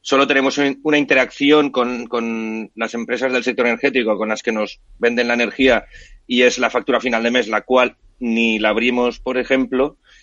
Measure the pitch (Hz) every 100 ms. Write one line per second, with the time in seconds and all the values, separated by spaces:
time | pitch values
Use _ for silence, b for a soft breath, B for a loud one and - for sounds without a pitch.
0 | - 135 135 135 135 135 143 139 156 147
1 | 139 135 127 - 143 151 147 123 120 123
2 | 120 117 113 113 110 110 107 - 113 117
3 | 117 120 131 127 120 113 120 117 139 131
4 | 110 104 107 107 - 113 107 - _ -
5 | 117 120 120 120 117 - 131 117 - B
6 | B B _ 123 123 127 127 127 - 120
7 | 120 117 117 123 110 110 - 127 123 -
8 | _ _ 120 113 117 110 107 107 120 123
9 | 123 117 - 127 123 131 123 127 143 -
10 | b b